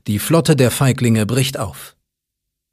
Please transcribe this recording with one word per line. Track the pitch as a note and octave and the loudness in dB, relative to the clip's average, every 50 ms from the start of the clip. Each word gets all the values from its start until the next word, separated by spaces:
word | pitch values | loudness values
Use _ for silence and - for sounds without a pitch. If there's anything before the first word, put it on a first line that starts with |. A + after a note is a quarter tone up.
| _ | _
Die | - G#2+ G2+ | -4 -4 -4
Flotte | - - D3+ E3 - - D#3 | -2 0 0 2 2 2 2
der | C3 C3+ A#2 | 4 4 2
Feiglinge | - - C#3+ C3 B2 C3 B2 A#2 A2+ A2 G#2+ | 2 0 0 0 0 2 2 2 2 2 0
bricht | G2+ A#2 C3 C3 C3+ C#3 - | 0 0 -2 -2 -2 -4 -6
auf. | - F#2 - - - - _ _ _ _ _ _ _ _ _ _ _ _ _ _ _ _ | -8 -8 -10 -16 -20 -20 _ _ _ _ _ _ _ _ _ _ _ _ _ _ _ _